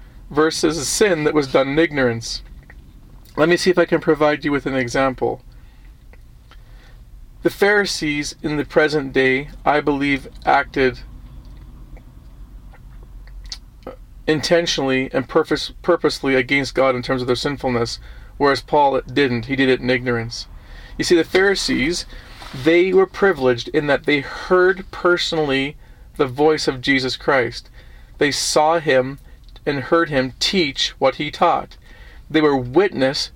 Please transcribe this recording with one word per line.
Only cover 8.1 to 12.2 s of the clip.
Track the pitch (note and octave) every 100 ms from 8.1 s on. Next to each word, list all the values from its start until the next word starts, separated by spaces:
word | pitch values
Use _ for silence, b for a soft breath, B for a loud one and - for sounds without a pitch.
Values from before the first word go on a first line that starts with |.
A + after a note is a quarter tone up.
| D3 C#3+ -
in | D3 D3
the | C#3
present | E3 D3+ D3+ C3+
day, | C3 C3 C3 C#3+ - -
I | D3
believe, | D3 C#3 C#3+ C3+ - - -
acted | C#3 C#3 C#3+ C3 A#2+ - - - - - - - - - - - -